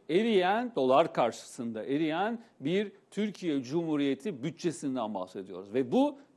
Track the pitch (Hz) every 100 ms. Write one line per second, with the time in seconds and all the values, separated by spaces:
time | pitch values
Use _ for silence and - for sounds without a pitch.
0 | - 165 226 208 180 214 247 190 131 135
1 | 165 - 120 113 - - 117 110 101 143
2 | 160 160 208 226 - _ 139 185 208 -
3 | _ - 208 175 180 139 120 160 165 151
4 | 143 131 220 147 143 - 175 143 147 131
5 | 110 101 92 - 95 90 101 113 135 196
6 | 285 277 -